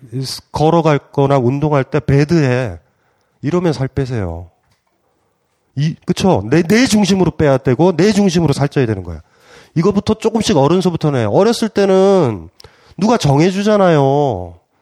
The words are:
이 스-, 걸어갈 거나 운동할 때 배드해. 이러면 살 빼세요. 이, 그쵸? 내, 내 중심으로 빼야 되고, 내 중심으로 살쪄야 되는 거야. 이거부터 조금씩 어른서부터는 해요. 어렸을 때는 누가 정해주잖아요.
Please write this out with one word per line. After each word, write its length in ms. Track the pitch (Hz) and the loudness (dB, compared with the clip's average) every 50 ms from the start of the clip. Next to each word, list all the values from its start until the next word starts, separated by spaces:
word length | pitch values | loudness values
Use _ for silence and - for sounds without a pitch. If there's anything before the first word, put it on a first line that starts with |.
| - - - | -10 -12 -12
이 100 | 131 131 | -10 -10
스-, 180 | - - - - _ - | -10 -12 -14 -14 _ -2
걸어갈 460 | - 147 160 160 170 151 160 147 139 | 0 2 2 2 2 2 2 0 0
거나 400 | - _ - 143 139 135 143 135 | -2 _ -2 0 0 2 2 2
운동할 460 | 120 120 139 143 151 151 151 139 127 | 2 0 0 -2 -2 0 0 0 -2
때 160 | - - 147 | -2 -4 -4
배드해. 800 | - - 135 139 151 147 175 165 143 127 123 123 131 107 87 85 - _ _ _ _ _ _ _ _ _ _ _ - | -2 0 2 2 2 2 2 2 2 2 0 -2 -4 -6 -8 -12 -16 _ _ _ _ _ _ _ _ _ _ _ -6
이러면 300 | 139 165 180 180 170 139 | -4 -2 -2 0 -2 -2
살 160 | 117 135 131 | -2 -4 -6
빼세요. 600 | - 139 135 123 131 113 95 85 82 85 87 87 _ _ _ _ _ _ _ _ _ _ _ _ _ _ _ _ _ _ _ _ _ _ _ _ - | -4 -6 -6 -4 -4 -6 -6 -6 -8 -10 -12 -16 _ _ _ _ _ _ _ _ _ _ _ _ _ _ _ _ _ _ _ _ _ _ _ _ -6
이, 180 | 139 147 160 - - _ | -4 -4 -4 -4 -6 _
그쵸? 360 | - 180 - - 190 160 101 98 110 | -6 -4 0 0 2 2 0 0 0
내, 120 | 139 165 170 | 0 0 2
내 240 | 160 214 226 262 | 2 2 2 2
중심으로 460 | 214 202 214 208 160 196 190 180 160 - | 2 2 2 2 2 2 0 0 0 0
빼야 240 | - 160 143 135 127 | 0 0 2 0 0
되고, 380 | - 139 123 110 165 190 175 | 0 0 0 2 2 0 2
내 160 | 147 180 214 202 | 2 0 2 2
중심으로 400 | 202 202 190 151 180 165 139 139 | 2 0 0 0 0 0 0 0
살쪄야 340 | - 139 143 - 143 127 | -2 -2 -4 -2 -2 -2
되는 160 | 110 107 95 90 | -2 -2 -6 -8
거야. 200 | 87 82 76 - _ _ _ _ - - - - _ - | -10 -12 -14 -16 _ _ _ _ -20 -20 -20 -18 _ -4
이거부터 400 | 156 165 208 196 202 - - 214 | -2 0 0 0 -2 -2 -2 -2
조금씩 420 | - - 220 220 220 202 - 202 | -2 -2 -2 -2 -2 -2 0 2
어른서부터는 640 | 139 139 143 175 190 175 185 165 - - 151 139 123 | 2 2 2 2 2 0 -2 -2 -2 -2 -2 -2 -2
해요. 100 | 113 101 | -2 0
어렸을 380 | 110 160 196 226 233 - 233 208 | 2 2 2 2 0 -2 -4 -4
때는 800 | - 202 196 190 190 190 190 196 196 185 156 120 107 87 80 85 _ _ - - _ _ _ - - | -2 0 0 2 2 2 4 4 4 2 2 0 -2 -6 -10 -16 _ _ -20 -20 _ _ _ -18 -8
누가 200 | - 190 220 240 | -2 0 0 0
정해주잖아요. 1400 | 214 - 143 135 143 165 196 185 196 202 214 214 202 190 175 165 147 139 135 139 147 147 135 110 90 90 85 82 - _ _ _ _ | 0 2 2 2 2 2 2 0 -2 0 0 2 2 2 2 2 2 2 2 0 0 -2 -2 -4 -6 -8 -12 -14 -20 _ _ _ _